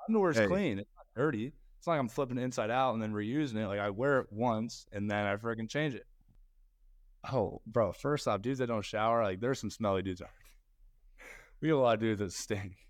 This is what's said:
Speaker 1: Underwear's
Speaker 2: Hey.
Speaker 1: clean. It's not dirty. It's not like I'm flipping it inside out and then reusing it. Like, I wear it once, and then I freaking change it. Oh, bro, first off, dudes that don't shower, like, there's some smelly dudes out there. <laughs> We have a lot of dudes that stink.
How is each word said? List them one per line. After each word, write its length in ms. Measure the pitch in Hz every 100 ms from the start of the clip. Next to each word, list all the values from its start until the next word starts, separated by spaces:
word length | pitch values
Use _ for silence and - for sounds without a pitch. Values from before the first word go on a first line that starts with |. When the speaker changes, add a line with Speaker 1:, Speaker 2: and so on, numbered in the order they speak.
| -
Speaker 1:
Underwear's 300 | 220 185 117
Speaker 2:
Hey. 80 | 101
Speaker 1:
clean. 320 | 190 180 98
It's 120 | 101 -
not 100 | -
dirty. 380 | 110 151 110 127 - - -
It's 80 | 175
not 80 |
like 60 | 156
I'm 80 | 120
flipping 300 | - 131 123
it 40 |
inside 280 | 127 123 107
out 240 | 127 131
and 80 | 113
then 100 | 107
reusing 440 | 104 104 143 143 110
it. 100 | 104
Like, 140 | 101
I 100 | 104
wear 300 | 98 139 131
it 120 | -
once, 540 | 104 120 110 117 - -
and 180 | 104 104
then 160 | 104 104
I 100 | 101
freaking 320 | 113 113 113
change 260 | 143 156
it. 120 | 110 - _ _ - - _ _ _ _ - - _ -
Oh, 300 | 131 - - -
bro, 260 | 117 98
first 360 | - 139 147 127
off, 140 | 101
dudes 160 | 117 131
that 80 | 120
don't 160 | 110
shower, 380 | 101 107 113 117
like, 180 | 104 92
there's 200 | 120 131
some 100 | 104
smelly 320 | - 107 95
dudes 200 | 95 92
out 60 | -
there. 1000 | - - - _ _ - _ - - -
<laughs> 320 | - - -
We 80 | 156
have 100 | 147
a 20 |
lot 140 | 123
of 60 | 110
dudes 200 | 113 101
that 120 | 95
stink. 440 | - - 101 95 - -